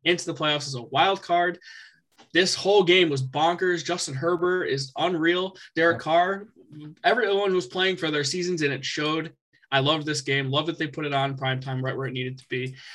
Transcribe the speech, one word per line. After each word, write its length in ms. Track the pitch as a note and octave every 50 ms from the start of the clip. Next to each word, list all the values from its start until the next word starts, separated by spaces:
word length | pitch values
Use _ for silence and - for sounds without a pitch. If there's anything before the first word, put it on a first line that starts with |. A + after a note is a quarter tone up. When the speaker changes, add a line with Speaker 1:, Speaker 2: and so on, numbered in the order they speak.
| _
Speaker 1:
into 220 | E3 F3 E3+ -
the 80 | E3+ D3+
playoffs 340 | C3 D#3 D3+ D3+ D3 C#3+
as 80 | C#3+ C3+
a 60 | B2
wild 400 | A2+ A2 B2+ C#3 F3 G3 G3 F#3+
card. 360 | - - F3 F3 F3 E3+ F3 - - - - - - - _ _ _ _ _ _ - _ -
This 200 | E3 F#3 F3+ -
whole 300 | - - F#3 G3+ G#3 F#3+
game 260 | E3 F3+ F#3+ F3+ D#3+
was 160 | C#3+ C3+ C3
bonkers. 600 | C3 C3+ D3 D#3+ E3+ F3 E3+ F#3+ F3+ F3+ E3 C#3
Justin 280 | - F3 F3 - - C3+
Herbert 520 | C3 D#3 E3+ F3+ E3 F3 F#3 F#3 F#3 E3
is 260 | - C3 C#3 C3+ - -
unreal. 580 | - D#3 F3+ F#3 D#3 D#3+ E3 F3 F3+ F#3 F#3+ - - - - _
Derek 200 | D#3+ E3 E3+ E3
Speaker 2:
Yeah. 80 | A#2 -
Speaker 1:
Carr, 440 | D#3 D#3+ E3+ F3 F#3+ G3 G3 G#3 - _ - - _ D3+ D3+ D3+ D3+ D#3+ _ -
everyone 500 | F3 A3+ B3 A3+ G3 G3+ G3 G3+ G3 F#3
was 120 | F3+ F3
playing 320 | - - F#3 F#3 F#3+ F#3
for 120 | - E3 D#3
their 140 | D3+ D3 C#3+
seasons, 380 | C3+ F3 F3+ F3 F3+ F3+ D#3+
and 100 | D3+ C#3
it 140 | C#3 C3+ C3+
showed. 480 | - - D#3+ D3+ D3+ D#3 D#3+ D#3+ E3 - _ _ _ _ _ _ _
I 100 | C#3 C3+
loved 260 | C3+ C#3+ D#3+ D#3+ D3
this 160 | D#3 D3 C3+
game. 280 | - C#3 C#3 C#3 C3+ C3
Love 180 | C3+ D3 D3+
that 100 | E3 D#3
they 100 | - E3
put 180 | D3 - D#3+ D3+
it 80 | C#3+ C#3+
on 220 | C3+ C#3 C#3 C3+
prime 240 | C3+ C#3 C3 C3 C3
time 240 | C3 C3+ C3 B2+ C3
right 140 | C3 C3
where 100 | B2+ C3+
it 60 | C3 B2+
needed 240 | C3 B2+ B2+ C3
to 80 | C3 -
be. 280 | _ C3 B2+ B2+ C3 C3 - - -